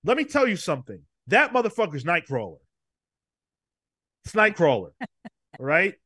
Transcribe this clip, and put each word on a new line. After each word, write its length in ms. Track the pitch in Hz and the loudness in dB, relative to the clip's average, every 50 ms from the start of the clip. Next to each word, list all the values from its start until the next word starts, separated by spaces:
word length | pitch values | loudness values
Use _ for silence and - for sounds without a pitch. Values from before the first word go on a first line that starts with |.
| - | 0
Let 100 | 175 247 | 0 0
me 80 | 302 302 | 0 0
tell 240 | 294 - 285 262 | -2 0 2 2
you 80 | 240 202 | 2 0
something. 460 | - - - 151 131 - - 98 82 - _ _ _ _ | -2 -2 -4 -4 -4 -6 -14 -16 -18 -18 _ _ _ _
That 240 | 123 185 247 302 - | 2 4 4 4 4
motherfucker's 540 | 240 247 226 208 - - 214 170 147 139 123 | 2 0 0 0 0 -2 -2 -2 -2 -6 -2
Nightcrawler. 540 | 165 170 165 - - 139 120 107 90 78 _ _ _ _ _ _ _ _ _ _ _ _ _ _ _ _ _ _ _ _ _ _ _ _ _ _ _ _ _ _ _ _ _ _ | -2 -2 -2 -2 -4 -6 -6 -6 -6 -12 _ _ _ _ _ _ _ _ _ _ _ _ _ _ _ _ _ _ _ _ _ _ _ _ _ _ _ _ _ _ _ _ _ _
It's 100 | - - | -4 0
Nightcrawler, 580 | 214 214 214 208 - 175 147 127 104 90 - _ | 2 2 2 2 2 2 2 2 0 -2 -8 _
<laughs> 60 | _ 254 - _ _ _ - _ _ _ _ - - | _ -14 -14 _ _ _ -20 _ _ _ _ -16 -10
all 60 | 127 | -4
right? 300 | 139 151 170 190 202 - _ _ | 0 2 2 2 0 -4 _ _